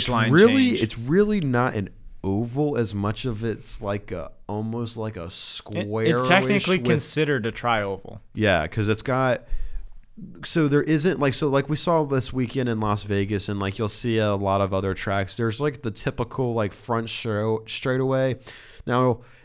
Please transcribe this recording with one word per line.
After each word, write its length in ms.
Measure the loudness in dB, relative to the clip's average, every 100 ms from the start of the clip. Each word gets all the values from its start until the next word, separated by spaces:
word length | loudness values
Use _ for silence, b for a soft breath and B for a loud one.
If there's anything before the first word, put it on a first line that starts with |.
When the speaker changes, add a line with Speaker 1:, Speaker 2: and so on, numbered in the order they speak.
Speaker 1:
it's 60 | 4
Speaker 2:
line 240 | 2 4
Speaker 1:
really, 380 | 8 8 8 4
Speaker 2:
change. 120 | 2
Speaker 1:
it's 160 | -2 -2
really 420 | 2 4 4 2
not 340 | 0 2 0 -2
an 140 | -6 -10 -16 -8
oval 520 | -2 -2 -2 -2 0 0
as 180 | -2 -2
much 280 | -2 -2
of 200 | -4 -4
it's 360 | -4 -6 -10 -8
like 300 | -4 -4 -6
a, 200 | -10 -10 -14 -8
almost 480 | -6 -4 -4 -6 -6
like 200 | -8 -8
a 80 |
Speaker 2:
It, 60 | -10
Speaker 1:
square-ish 840 | -10 -10 -10 -8 -6 -4 0 2
Speaker 2:
it's 140 | 2 4
technically 500 | 4 4 2 2 2
Speaker 1:
with 80 | 2
Speaker 2:
considered 600 | 2 0 0 0 0 -2
a 60 |
tri-oval. 680 | -2 0 0 0 -4 -10 -16 -10
Speaker 1:
Yeah, 320 | 0 4 4 2
'cause 220 | 0 0
it's 140 | 0
got 420 | 0 0 2 0 B B B B B -12 -18 -16 -16 -12
so 240 | -4 2 4
there 140 | 4
isn't, 360 | 4 2 2 2
like, 140 | 2
so, 140 | 2 2
like, 200 | 2 0
we 80 | -2
saw 280 | 2 2
this 280 | 2 0 -2
weekend 360 | -2 -2 0 0
in 120 | 0
Las 220 | 0 0
Vegas, 440 | 0 0 2 -2 -2
and, 100 | -4
like, 180 | -4 -2
you'll 100 | -4
see 300 | -2 -2 2
a 160 | 2
lot 260 | 0 2 2
of 140 | 2
other 200 | 0 -2
tracks. 420 | -2 -2 -2 -2 -2
There's, 240 | -2 0
like, 220 | -2 -2
the 80 | -6
typical, 640 | -6 -6 -4 -4 -2 -2
like, 180 | 0 -2
front 360 | -4 -2 -2 -2
show 540 | -6 -4 -2 0 -2 -4
straightaway. 720 | -6 -2 0 0 2 0 -2 B B B B -2
Now, 340 | 2 2 2 B B